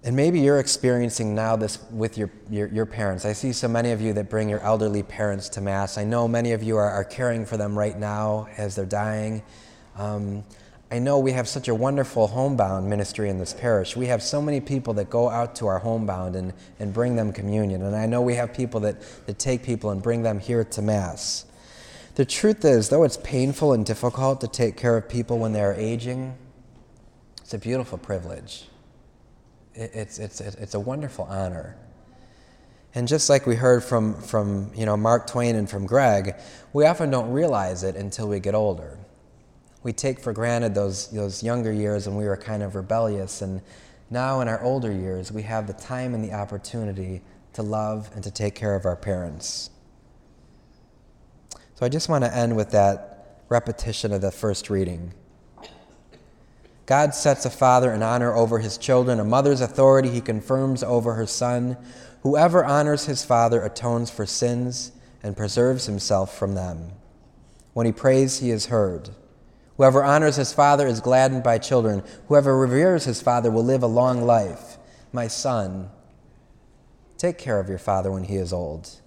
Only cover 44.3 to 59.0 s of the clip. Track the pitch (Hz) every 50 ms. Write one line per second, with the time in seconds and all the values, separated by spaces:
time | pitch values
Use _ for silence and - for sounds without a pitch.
44.3 | 135 131 127 117 113 113 120 123 131 135 120 113 101 95 92 95 92 92 92 92
45.3 | 104 107 104 107 113 110 107 101 95 - - - 131 127 127 127 120 110 110 107
46.3 | 95 104 101 98 104 98 - - - 117 110 104 98 98 92 92 92 87 - -
47.3 | - - _ - _ - 110 104 107 107 107 107 107 107 107 104 - 107 95 104
48.3 | 98 - 110 104 - - 113 104 101 95 90 92 87 - - 104 95 90 87 85
49.3 | 73 76 - - - - - - - _ _ _ _ _ _ _ _ _ _ _
50.3 | _ _ - _ _ - _ _ _ _ _ _ _ _ _ _ _ _ - _
51.3 | _ - _ - - - - _ _ - 123 123 135 160 - - 160 143 123 120
52.3 | 110 123 117 117 117 110 104 104 - 107 101 98 98 - - - - - - -
53.3 | - - - _ 120 120 - 117 110 - - 117 107 - - 107 101 98 95 98
54.3 | - - - 107 98 - - - 104 95 95 87 90 82 87 87 90 - - -
55.3 | - _ _ - _ - - - - - - _ - _ _ _ - - - -
56.3 | _ _ _ _ - _ - - _ - - - 131 139 151 147 135 - - 147
57.3 | 139 - - 127 - - 139 127 127 127 123 127 110 104 110 113 120 123 123 120
58.3 | 110 117 117 113 117 113 110 107 95 - - - 131 127